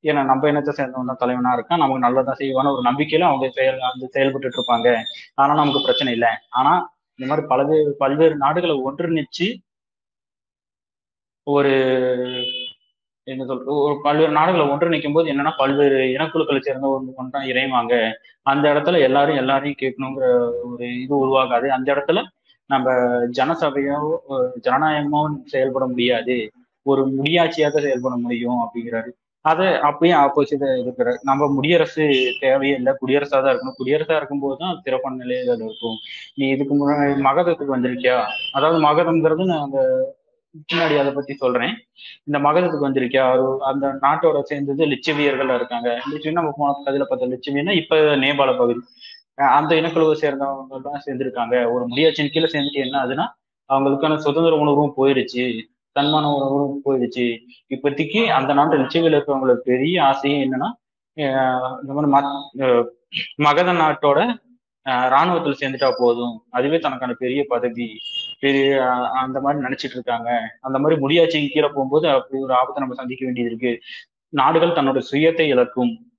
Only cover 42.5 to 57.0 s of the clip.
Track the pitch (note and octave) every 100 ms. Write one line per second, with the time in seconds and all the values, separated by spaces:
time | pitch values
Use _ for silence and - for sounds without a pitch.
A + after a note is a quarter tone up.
42.5 | D#3+ F3 D#3 C#3 C3+ B2+ C3 C3 B2+ C3
43.5 | C3+ C3+ C#3 C#3 C3+ C#3 D#3+ D#3+ D3 C#3
44.5 | D3 C#3 C#3 D3+ C3 - D3 D3 C3 C3+
45.5 | B2 A#2+ A#2+ A#2+ A#2+ C3 D3+ D#3 E3 D#3+
46.5 | C#3 C#3+ C#3+ C#3 C#3 C3+ B2+ B2+ B2+ D3
47.5 | C#3+ D#3+ F#3+ D#3 D#3+ D3+ C#3+ C3 C#3+ C3+
48.5 | B2 A#2+ A#2+ - _ - - _ - C#3
49.5 | C3+ D3+ D#3+ E3 D#3+ D#3+ D3+ D3+ C3+ C#3
50.5 | C3+ C3 C3 C#3 C#3+ C#3+ B2+ C3 B2 A#2
51.5 | B2 A#2 B2 A#2+ A#2+ D#3+ D#3 D3 D#3+ D#3+
52.5 | D#3 C#3+ C#3 C3 C#3 B2+ C3+ A3 - _
53.5 | _ _ C3+ C#3 C#3 D#3 D3+ D3+ D3 E3
54.5 | D#3 D3 C#3+ D3 C3+ C3+ C3 A#2 B2 B2+
55.5 | A2+ - _ _ - C#3+ D#3 D3 C#3+ C3+
56.5 | C#3 C#3+ C#3+ C#3 C3+